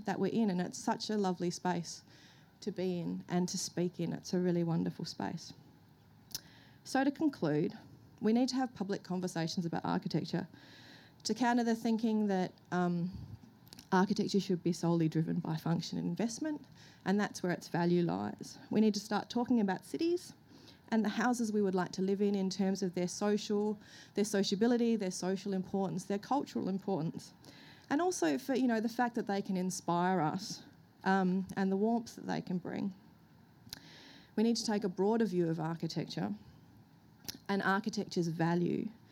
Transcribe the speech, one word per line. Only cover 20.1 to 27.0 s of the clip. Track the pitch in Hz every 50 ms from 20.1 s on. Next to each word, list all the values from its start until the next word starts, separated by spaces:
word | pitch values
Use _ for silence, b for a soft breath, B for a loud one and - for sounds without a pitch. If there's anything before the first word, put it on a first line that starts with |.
| 349 359 - - - - - B B B B B B B B B
and | 226 220 202
the | 208
houses | 196 220 208 247 240 247 233 214
we | 208 208
would | 202 185 185
like | 185 175 -
to | - 185
live | 190 190 202 190
in, | 208 202 202
in | 196 190 185
terms | 185 - 190 190 196 185
of | 196 180 -
their | 180 175 175
social, | - - 208 208 208 208 - - 208 208 208 214 208 B B B B B B B B
their | 202 214
sociability, | - - 196 202 - 202 185 226 247 240 233 240 233 226
their | 208 190 185
social | 180 - 185 185 196 190 - 202
importance, | 190 185 180 - - 196 196 170 160 190 -
their | - 202 202
cultural | - - 254 285 - - - 233 - 180
importance. | 190 190 - 196 190 147